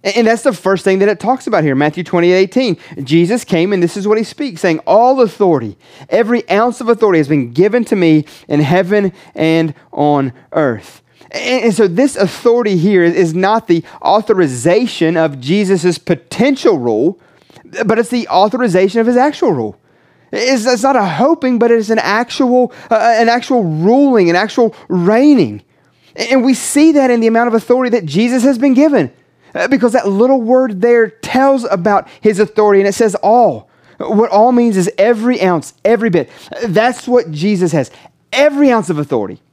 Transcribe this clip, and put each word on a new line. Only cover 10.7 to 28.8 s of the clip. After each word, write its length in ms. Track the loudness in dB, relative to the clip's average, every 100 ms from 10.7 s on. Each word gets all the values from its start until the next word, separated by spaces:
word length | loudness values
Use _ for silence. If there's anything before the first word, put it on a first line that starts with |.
| -4 -12 -20 _ _ _
And, 340 | -10 -4 -2 0
and 100 | 2
so 120 | 0
this 280 | 2 0 0
authority 600 | -4 0 0 0 0 0
here 280 | 2 2
is, 100 | 2
is 220 | 2 -2 0
not 320 | -2 -2 0
the 160 | -4 -4 -6
authorization 1160 | 0 0 0 0 0 0 0 0 -2 -2 -2 0
of 220 | -2 -4
Jesus's 600 | -4 -2 0 0 0 -4
potential 800 | -4 -6 _ -2 0 2 0 0
rule, 400 | -2 0 -2 -4 _ _ _ -20 -14 -6 -2
but 140 | 0
it's 100 | 0
the 180 | -4 -2
authorization 720 | 0 0 0 0 2 2 0
of 40 | 0
his 120 | 2
actual 340 | 0 0 -2
rule. 280 | -2 -6 -12 _ _ _ _ _
It's, 340 | -4 -2 0 0
it's 180 | 0
not 120 | 0 0
a 100 | -2
hoping, 540 | 0 0 0 -2 0
but 120 | 2
it's 180 | 0 0
an 100 | -2
actual, 720 | 0 -2 -4 -2 0 2 0 -6 -4
uh, 260 | 0 2 2
an 120 | 2
actual 340 | 0 0 -2
ruling, 680 | -2 0 2 4 4 2 2
an 60 | 0
actual 400 | -2 0 -2 -2 -6
reigning. 760 | -2 2 2 4 2 0 -4 _ _ _ _ _ -12
And 300 | -2 0 0
we 80 |
see 380 | -2 -2 2 4
that 160 | 4 2
in 80 | 2
the 80 | 2
amount 200 | 0 0
of 60 | -2
authority 420 | 0 -2 0 -2
that 80 | -2
Jesus 380 | -2 0 2
has 160 | 0 2
been 160 | 2
given, 360 | 2